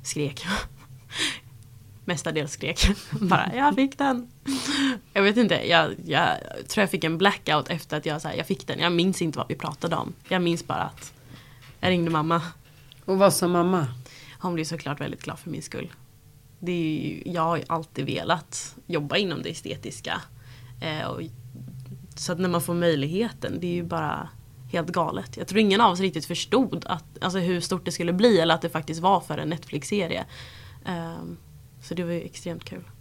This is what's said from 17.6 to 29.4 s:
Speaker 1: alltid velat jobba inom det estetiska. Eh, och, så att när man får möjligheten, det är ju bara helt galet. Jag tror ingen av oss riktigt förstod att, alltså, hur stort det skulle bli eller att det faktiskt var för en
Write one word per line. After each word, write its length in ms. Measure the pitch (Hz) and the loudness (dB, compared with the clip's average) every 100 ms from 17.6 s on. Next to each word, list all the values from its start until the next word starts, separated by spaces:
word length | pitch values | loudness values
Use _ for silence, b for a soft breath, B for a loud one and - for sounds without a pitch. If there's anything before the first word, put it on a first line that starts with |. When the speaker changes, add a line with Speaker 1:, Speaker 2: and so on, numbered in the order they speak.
| - | 0
Speaker 1:
alltid 380 | 165 160 - 135 | -4 -4 -6 -2
velat 720 | 117 82 170 143 - - - - | -2 0 0 -2 -10 -10 -14 -4
jobba 300 | 165 147 165 | -4 0 0
inom 240 | 202 156 | 0 -4
det 80 | - | -6
estetiska. 720 | - - - 110 - - 85 - B B B B B | -8 -10 -10 -10 -10 -6 -6 -6 B B B B B
Eh, 260 | 165 156 - | -6 -4 -6
och, 140 | - 165 - - - - - - - - - | -6 -8 -12 -16 -14 -14 -14 -14 -14 -16 -10
så 160 | - | -6
att 80 | 175 | -2
när 100 | 185 | 0
man 120 | 170 | 0
får 120 | 165 | 0
möjligheten, 840 | 175 175 156 139 180 233 - - - | 2 4 4 2 0 -2 -4 -6 -4
det 80 | 175 | -2
är 60 | |
ju 100 | 175 | -4
bara 460 | 170 170 151 76 - - - - - | -2 -2 -2 -4 -6 -12 -20 -18 -6
helt 180 | 175 165 | -4 -2
galet. 480 | 180 165 - - - | 0 0 -2 -8 -10
Jag 100 | 180 | -2
tror 120 | 190 | 4
ingen 220 | 214 196 | 6 8
av 100 | 233 | 6
oss 80 | 180 | 6
riktigt 260 | 190 165 - | 0 -2 -4
förstod 600 | 170 - 226 254 180 - | -6 2 2 2 -2 -4
att, 180 | 170 - - | -6 -8 -4
alltså, 180 | 190 185 | -2 0
hur 220 | 175 180 | 2 0
stort 240 | 170 180 - | 0 -2 -2
det 60 | |
skulle 220 | 165 170 | -4 0
bli 260 | 180 233 202 | 6 8 8
eller 160 | 160 165 | 6 4
att 60 | |
det 80 | 170 | 2
faktiskt 320 | 202 151 160 | -4 -4 0
var 180 | 180 190 | 4 4
för 180 | - | 2
en 120 | 151 | -4